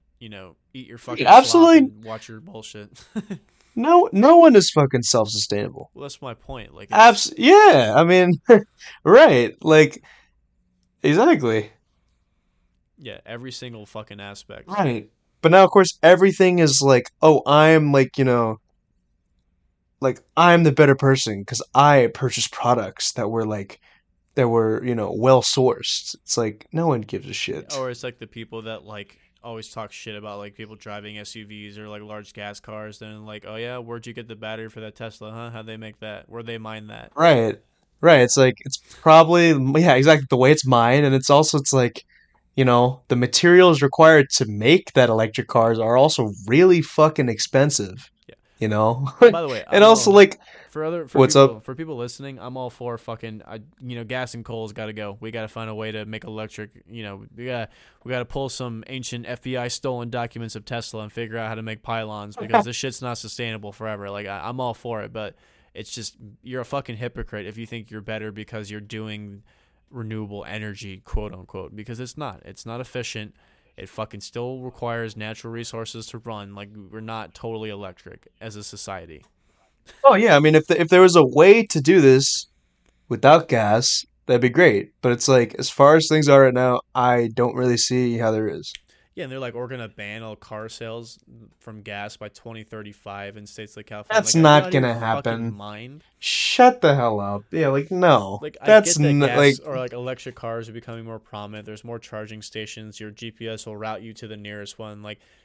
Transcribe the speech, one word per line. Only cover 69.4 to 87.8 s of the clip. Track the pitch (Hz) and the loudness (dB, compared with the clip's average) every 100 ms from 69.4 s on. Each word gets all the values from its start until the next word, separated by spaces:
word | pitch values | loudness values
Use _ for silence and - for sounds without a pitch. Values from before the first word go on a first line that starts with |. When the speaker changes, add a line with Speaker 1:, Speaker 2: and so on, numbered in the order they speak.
| _ _ _ _ _ | _ _ _ _ _
Speaker 1:
renewable | 131 110 110 104 101 - | -16 -12 -12 -12 -14 -14
energy, | 107 107 98 101 95 _ | -14 -14 -16 -18 -20 _
quote | 110 104 | -10 -10
unquote, | 92 90 95 87 104 | -14 -18 -18 -18 -18
because | 104 117 | -18 -16
it's | 127 - | -16 -16
not. | 139 - | -16 -16
It's | - 98 113 | -20 -20 -18
not | 117 | -16
efficient. | 123 127 117 113 104 _ _ _ _ - | -14 -12 -12 -14 -16 _ _ _ _ -20
It | 95 | -18
fucking | - 110 101 | -14 -14 -16
still | - 120 120 131 | -16 -14 -12 -14
requires | 127 123 120 117 113 107 | -16 -12 -10 -10 -10 -12
natural | 107 110 117 | -14 -14 -16
resources | 117 113 113 113 113 110 | -14 -14 -14 -14 -16 -18
to | 120 | -18
run. | 117 107 101 101 | -16 -16 -16 -18
Like, | 101 104 95 | -20 -20 -20
we're | 107 | -18
not | 110 113 90 - | -14 -14 -16 -16
totally | 117 113 110 | -12 -12 -12
electric | 101 95 87 - - _ _ | -14 -16 -18 -20 -20 _ _
as | 113 104 | -18 -16
a | |
society. | 104 104 - 95 87 76 _ _ _ _ _ _ _ _ | -16 -16 -16 -16 -18 -20 _ _ _ _ _ _ _ _
Speaker 2:
Oh, | 277 202 | 4 4
yeah. | 226 147 | 4 4
I | |
mean, | 156 156 | 4 2
if | - | 2
the, | 170 | 0
if | 165 | 4
there | 180 | 6
was | 185 175 | 8 6
a | 131 | 4
way | 127 180 226 226 | 6 6 6 2
to | 160 | -2
do | 139 185 | 2 6
this | 135 131 139 - - _ _ _ _ _ _ | 6 4 2 -6 -12 _ _ _ _ _ _
without | 113 131 165 170 | 0 4 4 4
gas, | 120 104 110 127 - - _ - | -2 0 0 -2 -6 -8 _ -2
that'd | 123 | 0
be | 127 | 0
great. | 120 175 101 - _ | 4 2 2 -4 _
But | 127 | -4
it's | 120 - | -2 2
like, | 131 117 - | 2 0 -6
as | 131 | -8
far | - 139 160 | 4 6 6
as | 156 | 2
things | 156 147 | 0 4
are | 139 | 6
right | 135 | 4
now, | 123 127 123 - 127 | 2 0 -2 -4 -2
I | 123 123 117 | 0 0 -2
don't | 113 120 123 | -4 -4 -2
really | 127 | -4
see | 120 | -2